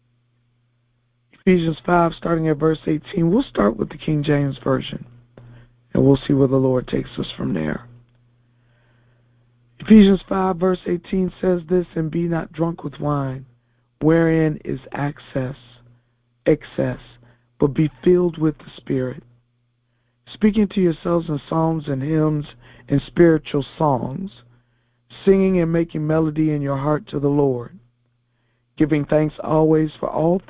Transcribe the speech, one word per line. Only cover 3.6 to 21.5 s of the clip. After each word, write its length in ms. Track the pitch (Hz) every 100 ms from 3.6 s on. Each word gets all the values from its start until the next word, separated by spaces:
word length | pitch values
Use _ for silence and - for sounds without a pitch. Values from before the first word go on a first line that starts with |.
| 202 233
with 120 | -
the 100 | -
King 240 | - 151
James 360 | 147 147 139 135
Version, 420 | - 131 - - - - _ - - - - _ _
and 120 | -
we'll 140 | 131 139 -
see 60 |
where 120 | 139 135
the 100 | 135
Lord 300 | 131 127 117
takes 240 | 135 131 -
us 120 | - -
from 180 | -
there. 320 | 80 78 - - - _ _ _ _ _ _ _ _ _ _ _ _ _ _ _ _ _ -
Ephesians 400 | - 220 196 190 -
five, 300 | 190 190 175
verse 200 | 185 185 -
eighteen 460 | 175 - 190 180 -
says 220 | 185 175 160
this, 180 | 185 175 175
"And 140 | 160
be 180 | 165 170
not 240 | 165 -
drunk 320 | 151 165 170
with 160 | 147 -
wine, 460 | 147 147 135 131 131 _ _ _ _ -
wherein 580 | 151 165 165 160 156 156 -
is 140 | 135 -
access, 640 | - 143 147 - 135 127 143 - - _ _ _ _ _ _
excess, 560 | - 156 - - 131 123 - - - _ _ -
but 100 | 147
be 220 | 135 156 -
filled 320 | 185 180 180 160
with 200 | 156 147
the 120 | - -
Spirit, 460 | - 135 127 139 - _ _ _ _ _ _ _ _ _ -
speaking 360 | - 214 208 196
to 120 | -
yourselves 480 | 175 156 175 170 165
in 120 | 143
psalms 400 | -